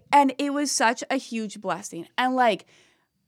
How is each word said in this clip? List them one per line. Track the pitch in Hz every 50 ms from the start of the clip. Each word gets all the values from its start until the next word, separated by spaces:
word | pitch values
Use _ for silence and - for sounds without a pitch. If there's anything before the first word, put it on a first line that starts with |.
| _ _ -
And | 294 285 269 262 -
it | 285 285 277
was | 285 294 269
such | - - 254 226 247 - 277 -
a | 262 269
huge | - - 240 226 220 208 - 208
blessing. | - 190 170 175 202 - - 165 170 - _ -
And, | 247 254 254
like, | 254 247 233 202 - - _ _ _ _ _ _ _ _ _ _ _ _